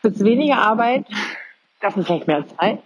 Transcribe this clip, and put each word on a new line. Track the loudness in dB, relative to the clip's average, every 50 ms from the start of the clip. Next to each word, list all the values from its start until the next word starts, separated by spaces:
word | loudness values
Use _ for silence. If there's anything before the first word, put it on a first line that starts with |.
| 0
wird's | 0 0 2 2
weniger | 2 4 4 2 2 2 2
Arbeit, | 2 2 2 2 2 0 0 -2 -2 -6 -8 -8 -8 -8 -10 -14 -16 -20 -20 _ _ _ _ _
dafür | -4 -4 -2 -2 -2
vielleicht | -2 -2 -2 0
mehr | -2 -2 -2 -2
Zeit | -8 -4 -2 -2 -2 -2 -4 -10